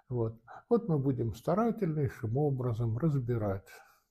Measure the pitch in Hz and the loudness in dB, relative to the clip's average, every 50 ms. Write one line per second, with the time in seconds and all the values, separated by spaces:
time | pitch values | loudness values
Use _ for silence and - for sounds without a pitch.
0 | _ - 127 120 113 113 113 - _ - - - - - 233 220 233 190 160 143 | _ -6 -4 -2 -2 -2 -4 -8 _ -20 -20 -10 -2 2 2 2 2 2 0 2
1 | 131 143 131 120 120 117 - - - - 175 208 233 233 220 226 202 165 151 156 | 2 2 0 0 0 -2 -4 -4 -2 0 2 2 2 2 0 0 -2 -2 0 0
2 | 143 120 - - - 107 113 139 151 147 135 123 123 123 113 110 117 113 110 120 | 0 -2 -2 -4 -4 -2 0 2 2 2 0 0 -2 -2 -2 0 0 0 0 2
3 | 165 160 143 139 120 117 123 113 107 101 95 98 - - - - - - _ _ | 2 2 2 2 0 0 0 0 0 -2 -2 -4 -6 -12 -20 -20 -20 -20 _ _
4 | _ _ | _ _